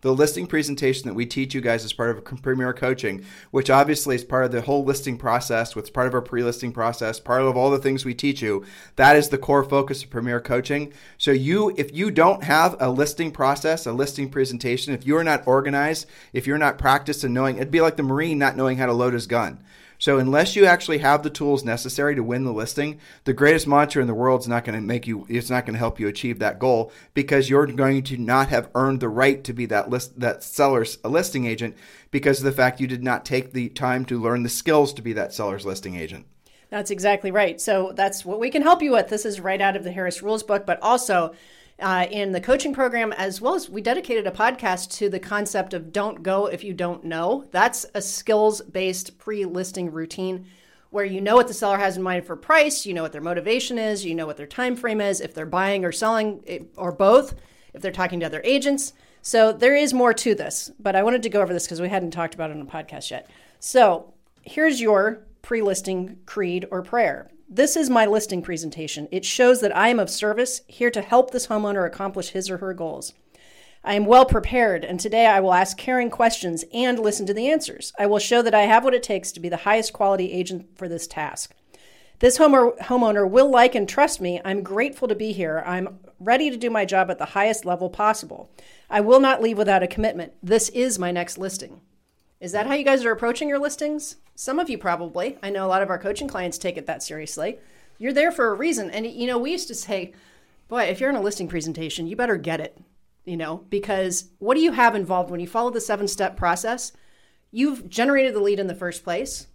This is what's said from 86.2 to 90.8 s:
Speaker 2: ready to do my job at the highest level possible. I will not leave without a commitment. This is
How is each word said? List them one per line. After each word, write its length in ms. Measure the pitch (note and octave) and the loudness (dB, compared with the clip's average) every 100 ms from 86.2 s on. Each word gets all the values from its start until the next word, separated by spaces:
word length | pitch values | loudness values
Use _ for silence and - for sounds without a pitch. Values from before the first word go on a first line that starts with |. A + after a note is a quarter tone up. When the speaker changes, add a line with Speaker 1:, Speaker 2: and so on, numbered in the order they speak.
Speaker 2:
ready 300 | F#3 B3+ D4+ | 0 2 2
to 80 | B3 | -2
do 100 | A#3+ | -2
my 160 | A3+ | 0
job 260 | F#3+ F#3+ F#3 | 0 2 0
at 60 | F#3 | -2
the 60 | |
highest 400 | D3+ G3+ G#3 G#3+ | -4 0 0 0
level 240 | F3+ F3+ F3+ | -2 -4 -4
possible. 640 | - G#3 G#3+ D#3+ - - - - - _ | 0 0 0 -6 -16 -18 -20 -20 -20 _
I 100 | G#3 | 0
will 180 | G#3 C4 | 6 8
not 200 | C4+ C4 | 8 4
leave 140 | A3+ G#3 | 0 0
without 260 | G#3 G3 | 2 2
a 40 | F3+ | 2
commitment. 460 | G3 G#3+ E3+ E3 - | -2 -4 -4 -10 -12
This 260 | F3+ A3 A3 | 0 0 0
is 300 | B3 | -2